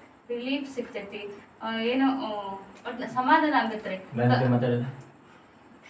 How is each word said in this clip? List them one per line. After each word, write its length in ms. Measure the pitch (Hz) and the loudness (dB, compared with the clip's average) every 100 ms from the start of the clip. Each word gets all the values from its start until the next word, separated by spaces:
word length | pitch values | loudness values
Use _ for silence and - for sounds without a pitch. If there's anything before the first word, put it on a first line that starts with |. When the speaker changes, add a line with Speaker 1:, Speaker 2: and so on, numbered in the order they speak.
| - - - | -20 -18 -8
Speaker 1:
ರಿಲೀಫ್ 460 | 240 254 285 269 | -6 -4 -4 -4
ಸಿಗ್ತೈತಿ, 540 | - 220 208 196 208 208 - - - | -8 -8 -8 -10 -10 -12 -14 -20 -10
ಆ, 140 | 220 226 | -6 -2
ಏನೋ, 340 | 226 262 269 | 0 4 4
ಆ, 420 | 269 220 208 196 196 - - 240 | 2 -2 -6 -6 -10 -14 -14 -12
ಒಟ್ನ 160 | 247 | -8
ಸಮಾಧಾನ 500 | 262 240 262 311 302 | -4 0 4 6 6
ಆಗತ್ರಿ. 420 | 262 226 214 196 190 - | 2 0 -4 -6 -8 -6
Speaker 2:
ನನ್ 200 | 123 123 | 2 4
ಜೊತೆ 140 | 123 131 | 6 4
ಮಾತಾಡಿದ್ರೆ? 640 | 120 120 120 131 - - - - - - - - - | 4 2 0 -2 -8 -16 -20 -20 -20 -20 -20 -20 -20